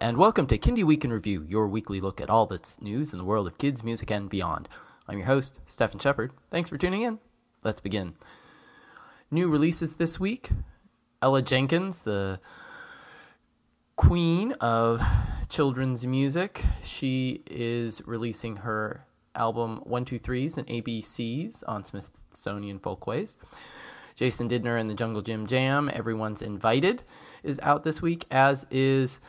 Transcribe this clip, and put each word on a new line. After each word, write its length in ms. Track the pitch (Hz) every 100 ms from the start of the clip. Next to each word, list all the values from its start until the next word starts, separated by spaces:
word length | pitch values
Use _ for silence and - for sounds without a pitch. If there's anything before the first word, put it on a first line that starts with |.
and 160 | 117 117
welcome 280 | 202 - 139
to 100 | 110
Kindy 260 | - 240
Week 180 | 170 151
in 80 | 127
Review, 360 | 113 104 92 76
your 180 | 104 104
weekly 320 | 110 104 98
look 220 | 95 -
at 80 | -
all 160 | 113
that's 340 | 107 92 - -
news 320 | 101 117 147
in 40 | 87
the 60 |
world 220 | 92 107 92
of 100 | -
kids, 260 | 139 131
music, 280 | 113 117 -
and 180 | 104 101
beyond. 400 | 98 87 80 - - - - -
I'm 80 | 101
your 100 | 95
host, 340 | 135 135 -
Stephen 340 | - - 113 101
Shepard. 360 | 139 139 123 - _
Thanks 180 | 170 170
for 80 | 143
tuning 240 | 180 196
in. 180 | 240 220 _ _ _ _
Let's 160 | 110 107
begin. 360 | 101 101 90 - - - - - - - - - - - -
New 180 | 151 180
releases 480 | 151 160 165 160 -
this 240 | 165 -
week. 300 | 190 247 - - - - _ _ _ _
Ella 180 | 127 135
Jenkins, 600 | 127 131 135 165 190 175
the 380 | - 101 98 95 - - - - - - - - - _ _ _ _ _ _ -
queen 560 | - 175 170 170 226 -
of 400 | 117 113 117 117 - - - - -
children's 580 | - 139 127 131 123 123
music, 560 | 131 139 156 196 - - -
she 580 | - - 135 131 127 - -
is 600 | - 117 120 117 110 -
releasing 500 | 113 120 107 113 101
her 500 | 113 107 107 - - _ _
album 460 | - 117 117 117 110
One 200 | - 123
Two 140 | 123 123
Threes 400 | - 127 143 151
and 100 | -
A 140 | 117
B 180 | 113 113
Cs 600 | 104 - 117 127 202 -
on 200 | - 107
Smithsonian 960 | 98 101 104 - - - - 101 101 98
Folkways. 600 | 92 95 - 120 214 - - - - - - - - -
Jason 320 | 127 117 120
Didner 320 | 120 120 117
and 80 | 110
the 60 |
Jungle 260 | 104 113 107
Jim 260 | 101 110 107
Jam, 440 | 127 131 143 147
Everyone's 480 | - 113 110 110 107
Invited, 640 | 113 101 110 123 175 247 - - - -
is 180 | - 135
out 220 | - 147
this 160 | 160 151
week, 240 | 170 170 -
as 360 | 131 135 135 -
is 500 | 135 135 135 131 -